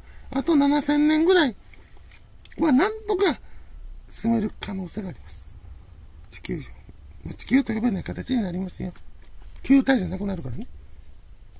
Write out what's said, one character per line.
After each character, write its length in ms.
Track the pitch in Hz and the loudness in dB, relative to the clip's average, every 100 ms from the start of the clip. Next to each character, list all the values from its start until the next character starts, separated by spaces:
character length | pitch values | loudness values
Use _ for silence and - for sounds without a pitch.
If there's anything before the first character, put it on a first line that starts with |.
| - - - | -6 -16 -4
あ 120 | 269 | 0
と 120 | 320 302 | 4 6
七 260 | 285 294 | 6 4
千 260 | - 294 302 | 4 4 4
年 160 | 311 330 | 4 6
ぐ 80 | |
ら 140 | 370 277 | 6 4
い 80 | - - - - - - - - - - - | 0 -14 -20 -18 -18 -18 -20 -20 -20 -14 0
は 160 | 330 | 4
な 160 | 254 415 | 6 4
ん 20 | 440 453 | 0 -2
と 80 | 381 | 2
か 240 | 392 - - - - - - - - | 2 0 -8 -14 -14 -14 -14 -14 -4
住 260 | - 233 233 | -2 0 0
め 60 | |
る 100 | 214 - | -2 -4
可 140 | - | -6
能 140 | 190 180 | -4 -4
性 140 | - | -4
が 80 | 190 | -6
あ 20 | |
り 60 | - | -10
ま 100 | - | -12
す。 260 | - - - - - - - - - - | -10 -10 -12 -16 -18 -18 -20 -18 -18 -14
地 120 | - | -10
球 140 | - 170 | -6 -6
上 40 | |
に。 80 | - - - - - - - | -8 -14 -18 -18 -18 -12 -10
ま 60 | |
あ、 20 | - | -8
地 100 | - | 2
球 180 | 262 | 4
と 100 | 269 | 4
呼 60 | 214 | 0
べ 120 | 233 | 0
な 100 | 190 | 0
い 20 | |
形 320 | - 180 - 247 | -4 -6 0 0
に 60 | |
な 100 | 190 | 2
り 80 | 180 | 2
ま 100 | 190 | 0
す 140 | - | -4
よ。 100 | 185 - - - - - - - | -6 -6 -12 -14 -14 -14 -12 -4
球 200 | - 269 | 6 8
体 160 | 269 254 | 8 4
じ 60 | 175 | 2
ゃ 40 | |
な 80 | 180 | -2
く 80 | 202 | -4
な 100 | 185 | -4
る 80 | |
か 60 | 131 | -4
ら 80 | 123 | -4
ね。 100 | 240 - - - - - - - - | -6 -10 -14 -16 -16 -16 -18 -18 -16